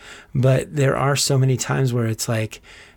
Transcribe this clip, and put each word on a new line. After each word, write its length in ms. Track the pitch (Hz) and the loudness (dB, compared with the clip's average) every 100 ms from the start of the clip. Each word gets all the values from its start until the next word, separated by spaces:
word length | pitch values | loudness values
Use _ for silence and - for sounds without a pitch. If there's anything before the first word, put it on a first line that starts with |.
| - - - | -20 -20 -6
But 400 | 135 131 - - | 0 2 2 0
there 220 | 147 131 - | 0 0 2
are 180 | 139 | 0
so 240 | 135 - 135 | 0 2 2
many 180 | 131 123 | 2 0
times 360 | - 139 135 | -2 -2 0
where 140 | 120 113 | 0 -2
it's 220 | 110 - | -4 -4
like, 320 | 113 110 - - - - | -4 -4 -10 -20 -20 -20